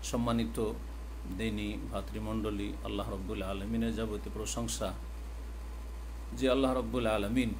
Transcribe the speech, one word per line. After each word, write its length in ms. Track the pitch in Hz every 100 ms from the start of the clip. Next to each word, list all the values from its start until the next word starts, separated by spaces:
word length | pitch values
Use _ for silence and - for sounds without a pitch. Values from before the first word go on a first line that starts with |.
| -
সম্মানিত 460 | 123 117 117 113 - 110 113 - - - - - 95
দিনী 320 | 110 104 104 104 -
ভাতৃমণ্ডলী, 760 | 101 98 107 107 110 107 101 101 - 107
আল্লাহ 200 | 101 107 98
রব্বুল 260 | 95 107 92
আলমিনের 420 | 98 101 113 113 107
যাবতীয় 360 | 110 104 101 107
প্রশংসা, 520 | 107 - 117 - 101 - - - - - - - - - - - - - - 120
যে 80 | 131 127
আল্লাহ 160 | 135
রব্বুল 340 | 127 113 123 117 107
আলমিন 360 | 101 120 120